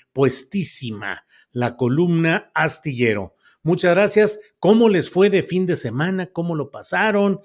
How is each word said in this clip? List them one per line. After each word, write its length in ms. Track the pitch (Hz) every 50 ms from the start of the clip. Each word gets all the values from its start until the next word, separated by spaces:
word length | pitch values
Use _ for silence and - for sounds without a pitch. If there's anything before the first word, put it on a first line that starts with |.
| _ _ -
puestísima 1120 | 131 139 127 - - - - - 202 170 - - - 135 117 110 104 104 98 92 - - _ _ _ _ _
la 240 | - 123 120 117 117
columna 760 | - 127 117 127 156 175 175 170 165 165 160 165 - - _ -
Astillero. 800 | 156 156 151 - - - 156 135 120 123 117 104 101 95 90 _ _ _ _ _ _ -
Muchas 300 | 151 175 175 - 180 170
gracias. 460 | 180 208 202 202 214 214 208 214 - - _ _ _
¿Cómo 320 | - 180 214 226 240 226
les 220 | 202 175 143 -
fue 180 | - 175 190 208
de 140 | 196 185 -
fin 240 | - 165 185 185 175
de 80 | 170
semana? 500 | - - 123 107 127 151 180 190 185 180
¿Cómo 300 | 180 - - 170 170 170
lo 160 | 151 139 139
pasaron? 680 | - 110 104 - - 180 196 220 202 202 202 202 196 196